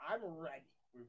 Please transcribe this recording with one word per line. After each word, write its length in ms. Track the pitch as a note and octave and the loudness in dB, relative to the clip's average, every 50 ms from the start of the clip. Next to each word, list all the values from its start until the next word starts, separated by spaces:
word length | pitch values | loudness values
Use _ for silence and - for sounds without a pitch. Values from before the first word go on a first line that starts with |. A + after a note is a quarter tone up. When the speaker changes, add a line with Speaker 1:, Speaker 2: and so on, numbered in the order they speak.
| C#3 D#3 | 2 2
Speaker 1:
I'm 80 | G3+ A3+ A3+ F#3 E3 D#3+ E3 | 4 4 4 0 -2 0 -2
ready. 240 | D#3 C#3 C3+ C3 - - - _ _ - | -2 -2 -4 -8 -14 -20 -20 _ _ -14
Speaker 2:
We've 140 | B2 A#2+ | -12 -12